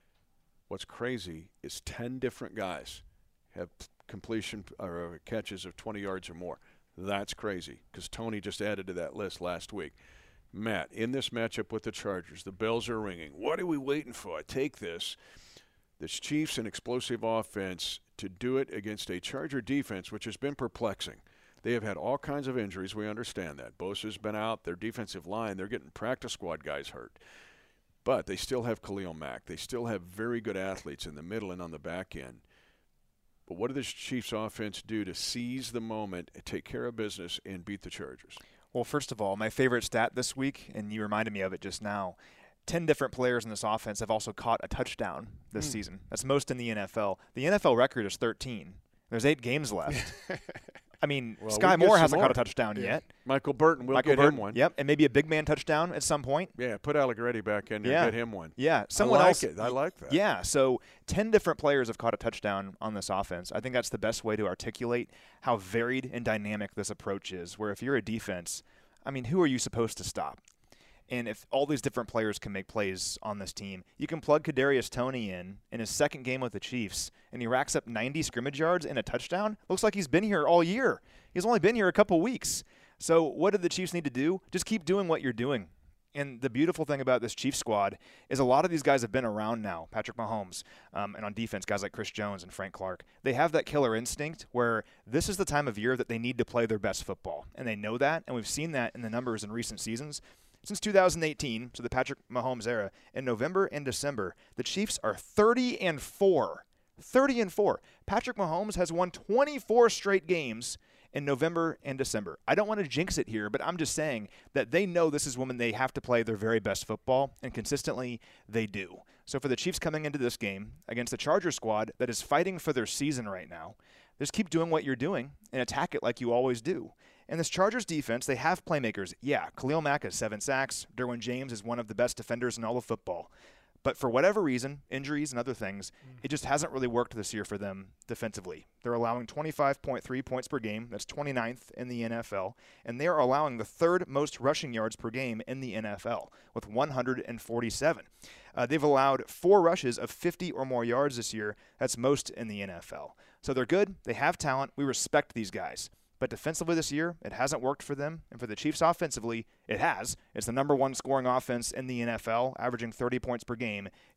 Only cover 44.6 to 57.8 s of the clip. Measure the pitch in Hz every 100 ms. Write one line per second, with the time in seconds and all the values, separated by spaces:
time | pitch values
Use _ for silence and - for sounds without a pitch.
44.6 | - - 127 - 104 73 107 - - 107
45.6 | 151 113 98 95 - - 131 139 - 127
46.6 | 120 107 98 113 104 95 - - 147 202
47.6 | 170 117 131 127 101 - 120 - 131 110
48.6 | 76 95 _ _ _ 117 131 147 123 139
49.6 | 143 98 71 71 - - - 185 - -
50.6 | - - _ - 147 143 117 104 110 107
51.6 | 185 180 185 202 156 175 135 123 117 -
52.6 | 113 104 98 143 - - 127 135 143 131
53.6 | 160 151 123 135 131 135 143 139 101 110
54.6 | 160 - 139 147 147 127 151 156 151 156
55.6 | - 151 175 151 - 147 127 143 190 -
56.6 | 123 101 - 147 135 110 120 113 104 104
57.6 | - 107